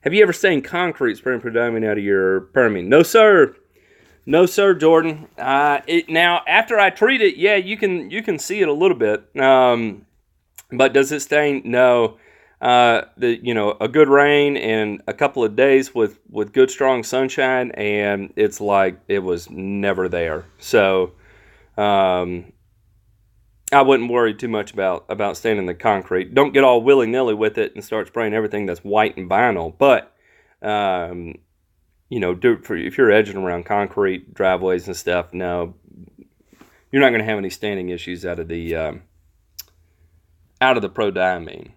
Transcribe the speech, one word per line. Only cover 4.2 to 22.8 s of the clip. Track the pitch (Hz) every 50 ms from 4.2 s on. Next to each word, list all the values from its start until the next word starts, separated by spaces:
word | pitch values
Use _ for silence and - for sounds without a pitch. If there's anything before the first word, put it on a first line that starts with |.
| _
No, | - 139 160 185
sir, | 180 - - 202 196 185
Jordan. | 160 147 160 165 160 160 165 156 151 151 - _ -
Uh, | - 131 135 139 143 147 143 139 - -
it, | 165 170 170 -
now, | 160 160 170 175 175 170 - -
after | 165 202 226 220 233 214
I | 202 190
treat | 185 - 214 233 269 240
it, | 220 196 143 -
yeah, | 165 202 214
you | 202 185 185 214 202
can, | - 196 185 175 147 90
you | 151 208
can | 220 220 185 147
see | - - 185 208
it | 190 156
a | 143
little | 147 170 190 175 123
bit. | 113 104 107 107 - _ _ -
Um, | 135 131 135 131 127 123 120 117 117 110 98 101 - _ _ _ _ _ _ _ _ _ _ - - _
but | - 123 135 135 -
does | 139 139 135
it | 151 147
stain? | - - - 147 151 147 143 135 -
No. | 113 117 123 127 127 123 120 117 110 - _ _ _ _ _ _ _ _ _
Uh, | - 123 123 123 123 120 117 110 - - _ -
the, | 120 120 117 - -
you | 120 120
know, | 110 104 104 104 -
a | - 113
good | 123 151 151 135
rain | 139 139 143 147 147 147 143 143 143 127
and | - 110 110 110 107 104 104 92 - -
a | 110
couple | - 151 139 - 135 120
of | 107 104
days | 110 127 139 139 135 135 135 -
with, | 123 110 104 - _ _ _
with | - 107 107 104 _
good, | 135 131 131
strong | - - 139 131 131 123 110
sunshine, | - - 127 131 131 - - 135 131 131 127 127 120
and | - - 104 104 104 104 104 101 101 98 98 - -
it's | - 107 104 104 -
like | 107 104 101 98 98 95 87 - _ _
it | 98 101
was | 92 92 87 85 85 -
never | - 82 95 95 98 101 101 101 98 92 92 92
there. | 87 87 85 82 78 78 87 - _ _
So, | - - - 117 101 95 95 95 92 90 - _ _ _ _ _ _ _ _ _ _ _ _ -
um, | 104 104 101 98 98 92 90 90 90 90 90 90 87 - _ _ _ _ _ _